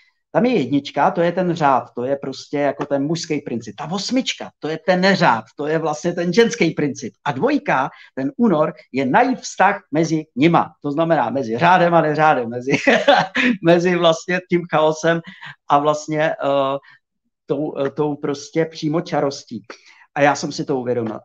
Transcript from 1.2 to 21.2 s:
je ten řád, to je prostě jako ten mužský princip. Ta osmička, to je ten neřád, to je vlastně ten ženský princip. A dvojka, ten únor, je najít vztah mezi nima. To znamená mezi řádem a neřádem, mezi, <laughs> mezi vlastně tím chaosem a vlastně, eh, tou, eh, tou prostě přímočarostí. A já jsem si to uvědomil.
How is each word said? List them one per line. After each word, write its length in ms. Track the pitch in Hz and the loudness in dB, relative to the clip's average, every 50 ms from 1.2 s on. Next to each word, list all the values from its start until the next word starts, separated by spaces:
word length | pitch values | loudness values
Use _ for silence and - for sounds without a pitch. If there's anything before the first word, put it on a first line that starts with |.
je 100 | 170 175 | 0 0
ten 240 | 170 185 185 175 160 | 0 0 -2 -2 -2
řád, 380 | - 151 139 131 117 - - _ | 0 2 2 2 2 0 -4 _
to 80 | 123 123 | -6 -4
je 120 | 135 139 | -4 -4
prostě 420 | 139 - 139 131 - - - 147 143 | -4 -4 -8 -10 -10 -10 -6 -4 -2
jako 260 | 143 139 - - 143 | -2 -2 -2 -4 -4
ten 180 | - 139 139 139 | -4 -2 -2 -2
mužský 380 | 151 170 160 - - 151 139 | -2 -4 -4 -4 -4 -6 -6
princip. 340 | - - 123 113 117 110 98 | -6 -6 -8 -8 -8 -12 -12
Ta 140 | - 156 156 | -12 -10 -8
osmička, 600 | 185 196 196 - 240 262 - - - - - - - _ | -6 -6 -4 -2 -2 -2 -2 -2 -6 -8 -12 -16 -14 _
to 80 | - | -8
je 120 | 147 160 156 - | -8 -8 -4 -2
ten 160 | 190 180 180 | 0 0 2
neřád, 440 | 185 196 196 139 170 135 117 113 110 - _ | 2 2 4 4 4 2 2 0 -2 -8 _
to 120 | - 143 | -8 -4
je 100 | 151 160 | -2 -2
vlastně 360 | 160 156 151 147 - - 175 170 | -2 -2 -4 -4 -4 -4 -4 -4
ten 200 | 180 170 180 165 | -2 -2 2 4
ženský 380 | 220 233 208 - - 185 160 | 4 4 4 2 0 0 0
princip. 420 | - - 147 143 - - 123 107 - _ - | 0 0 -2 -2 -4 -6 -10 -12 -12 _ -6
A 60 | 147 | -6
dvojka, 580 | 123 131 190 277 302 262 - 180 151 131 139 - - - - - _ | -2 0 0 0 0 0 0 0 0 0 -2 -4 -6 -14 -20 -14 _
ten 160 | - - 143 - | -6 -6 -6 -2
únor, 360 | - 240 226 160 151 151 - - - - _ | 0 2 2 4 2 2 0 -4 -8 -14 _
je 140 | - 254 139 | -4 -2 0
najít 340 | 247 269 233 262 262 254 - | 2 4 4 4 2 0 -4
vztah 400 | - - - - 185 196 - - - _ | -8 -6 0 2 2 2 2 0 -6 _
mezi 340 | - 160 165 151 160 156 156 - _ | -2 0 0 0 0 -2 -4 -4 _
nima. 360 | 120 147 170 160 135 98 - - _ | 2 4 4 4 2 0 -2 -6 _
To 100 | - 147 | -8 -4
znamená 380 | 139 160 165 165 160 143 117 113 | -2 -2 0 2 2 2 0 0
mezi 280 | 117 139 123 110 113 | -2 -4 -4 -4 -2
řádem 360 | 123 170 170 185 180 170 175 170 | 2 4 4 6 6 4 4 4
a 80 | 165 | 4
neřádem, 480 | 160 156 147 156 156 156 147 127 117 117 | 4 2 2 4 4 4 4 2 0 -4
mezi, 220 | 123 123 123 135 143 - - 277 262 - - 277 262 | -6 -6 -2 -2 -2 0 2 2 2 4 4 4 4
<laughs> 460 | 190 185 - - 254 254 247 220 - 165 | 4 2 0 -2 -2 0 0 0 2 2
mezi 320 | 165 175 175 175 185 175 | 4 4 4 4 2 2
vlastně 440 | 170 175 165 160 - - - 180 185 - - | 2 2 2 2 0 -2 -4 -4 -4 -2 -2
tím 120 | 180 170 165 - | -2 -2 0 0
chaosem 500 | - 156 156 160 160 - - 165 170 170 - 190 - - - 147 - _ _ | 0 2 2 2 0 0 0 0 0 0 -4 -10 -16 -20 -20 -20 -20 _ _
a 120 | - 147 143 | 2 2 4
vlastně, 520 | 147 151 151 151 - 156 151 151 156 160 | 4 2 0 0 -4 -4 -2 -2 -2 -2
eh, 460 | - - 139 139 139 139 135 135 139 139 - - - _ _ _ _ _ _ _ _ _ _ | -2 -2 -2 0 0 0 0 0 -2 -6 -8 -14 -20 _ _ _ _ _ _ _ _ _ _
tou, 320 | - 147 139 156 - - | -6 -6 -4 -4 -6 -4
eh, 120 | 139 139 135 | -4 -4 -4
tou 260 | 139 160 151 151 143 | -2 -4 -4 -4 -4
prostě 500 | 143 - 147 139 139 - - - 160 160 | -4 -6 -6 -6 -6 -10 -6 -4 -2 -2
přímočarostí. 1000 | 160 - - 160 147 151 170 170 - 160 143 147 139 139 - - - 123 117 - - - - _ - - _ _ _ - | -2 -4 -6 -4 -2 -2 -2 -4 -4 -4 -2 -2 -2 -4 -8 -12 -14 -14 -14 -14 -16 -20 -20 _ -20 -20 _ _ _ -2
A 60 | 147 | 2
já 140 | 143 147 135 | 2 2 2
jsem 160 | - 180 143 | 0 -4 -6
si 140 | - - - | -6 -6 -4
to 140 | - 143 127 | -4 -4 -2
uvědomil. 400 | 120 127 123 123 113 110 110 - | -2 -2 -2 -2 -4 -4 -6 -8